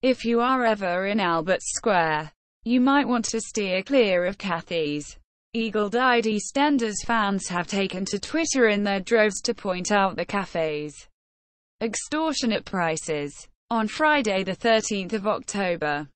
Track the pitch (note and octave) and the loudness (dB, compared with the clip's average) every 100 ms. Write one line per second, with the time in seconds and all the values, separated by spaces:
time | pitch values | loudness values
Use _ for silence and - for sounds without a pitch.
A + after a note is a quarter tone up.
0 | B3+ B3 A#3 A#3 A#3+ C4 A#3+ G#3+ G3 F3 | 2 2 2 2 2 2 2 2 0 -2
1 | F#3+ G#3+ F#3 E3 D#3+ F#3 - - A#3 F#3+ | 0 0 0 0 0 -2 -2 -4 2 2
2 | D#3+ D3+ D#3 _ _ _ - B3 B3+ C#4 | 2 0 -4 _ _ _ 0 2 4 4
3 | C4+ B3 A3 A3+ - - G3+ F#3 F#3+ C#4 | 2 0 -2 -6 -6 -4 -2 -2 2 4
4 | A3 F3+ F3+ D#3+ G3 E3+ - E3+ D3+ D3 | 4 4 0 -4 -4 -4 -4 -2 -2 -4
5 | D3 - _ _ _ A#3 A3+ G#3 G#3 A3+ | -6 -18 _ _ _ -4 -2 -2 0 2
6 | C4 A#3+ A3 G#3+ - C4+ D4 C#4+ A3+ G3+ | 4 4 2 0 -2 0 2 2 0 -4
7 | - A#3 G3+ G3 - F3+ F3 G3+ F#3+ F#3 | -2 0 2 0 -2 -4 -2 -2 -2 -2
8 | F#3+ G3+ - D#4+ D#4+ C4+ A3+ G#3 G3+ G3 | -4 -6 -4 -2 0 4 4 4 0 -2
9 | F#3 A#3 G#3+ G3 - A#3 G3+ F3+ F3+ G#3 | 0 2 2 0 -4 -4 -4 -4 2 4
10 | G3 F3 F3 G3+ F#3 F3+ D#3+ D3+ D3+ - | 4 0 -4 -4 -4 -2 -2 -2 -6 -10
11 | - _ _ _ _ _ _ _ A3+ G#3 | -20 _ _ _ _ _ _ _ -4 -4
12 | - D4+ D#4+ C#4+ B3 A3 - F#3+ E3+ D#3+ | -4 -2 -2 -2 -2 -2 -4 -2 -2 -2
13 | - D3+ C#3+ - - _ _ A#3 G#3+ - | -4 -6 -6 -10 -20 _ _ -2 -2 0
14 | D#4 D4 A3 F#3+ F#3 F3+ A#3 A3+ G#3+ G#3 | 2 2 2 -2 -2 -2 2 2 2 -4
15 | F#3 A3 G3 G3 - G3+ F#3+ F3 D3+ D3 | -4 -4 -2 -4 -4 -4 -2 -2 -2 -4
16 | D3+ | -6